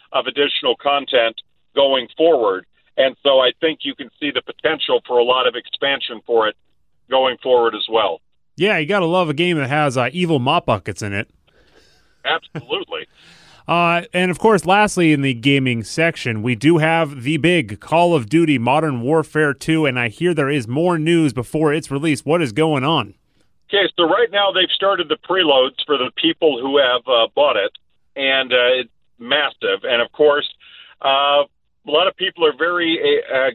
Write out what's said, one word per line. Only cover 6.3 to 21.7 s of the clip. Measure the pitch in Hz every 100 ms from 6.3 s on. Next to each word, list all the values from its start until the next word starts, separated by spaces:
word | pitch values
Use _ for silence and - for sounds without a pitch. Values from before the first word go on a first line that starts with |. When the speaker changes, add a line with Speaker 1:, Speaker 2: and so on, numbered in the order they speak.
| 117 107
Speaker 1:
it | - _ _ _ _ -
going | 131 131 117
forward | 135 123 117
as | 107 -
well. | 110 101 82 _ _ _ -
Speaker 2:
Yeah, | 190 190
you | 151
gotta | 202 165
love | 180 170
a |
game | 143 175 165
that | 131
has, | 151 147 127
uh, | 120
evil | 165 175 151
mop | 127 170
buckets | 156 107 - 95
in | 104
it. | 98 - _ _ _ _ _ _ _ _ _
Speaker 1:
Absolutely. | - 160 - 160 - 208 - 80 -
<laughs> | _ - - - - -
Speaker 2:
Uh, | 170 170 170 170
and, | 180 185
of | 170
course, | 220 202 165
lastly, | 196 208 - 165
in | 151
the | 139
gaming | 117 127 139 131 117
section, | 107 - 165 - 131 110
we | 113 117
do | 139 170
have | 156 165 156 143
the | 120 156
big | 156 180 117 107
Call | - 160 175 165
of | 107
Duty | 156 160 135
Modern | 117 147 156 127
Warfare | 120 160 151 156 151
two, | 135 - 160 147
and | 123
I | 120
hear | - 175
there | 156 139
is | 147 110
more | 131 175 170
news | 156 170 156
before | 117 117 160 156